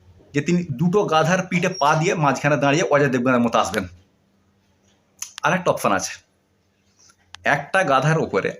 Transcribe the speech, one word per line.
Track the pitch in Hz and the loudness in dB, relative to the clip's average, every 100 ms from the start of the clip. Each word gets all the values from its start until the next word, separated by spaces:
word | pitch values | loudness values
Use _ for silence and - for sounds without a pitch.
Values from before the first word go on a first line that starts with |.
| _ - _ | _ -20 _
যে | 143 | -6
তিনি | 143 175 | -2 -2
দুটো | 175 123 175 208 | -2 -2 0 0
গাধার | 170 156 156 185 180 | 2 2 2 0 -2
পিঠে | 175 180 | -2 -2
পা | 180 143 156 | 0 0 2
দিয়ে | 175 | 0
মাঝখানে | 208 147 127 147 147 | 0 0 0 0 2
দাঁড়িয়ে | 139 147 | 2 2
অজয় | - 143 143 | 2 2 2
দেবগনের | 127 123 123 | 2 2 2
মতো | 120 113 | 2 2
আসবেন। | 101 107 92 - _ _ _ _ _ _ _ _ _ _ _ _ - - | 0 -2 -6 -12 _ _ _ _ _ _ _ _ _ _ _ _ -18 -4
আর | 151 | -2
একটা | 180 175 | 0 0
অপশন | 135 113 | 0 0
আছে, | 95 - - _ _ _ _ _ _ _ _ _ _ _ - | -2 -4 -12 _ _ _ _ _ _ _ _ _ _ _ -6
একটা | 113 147 - 190 | -2 -2 0 -2
গাধার | 190 135 143 160 | 2 2 2 0
উপরে | 120 98 - - | 0 -2 -2 -6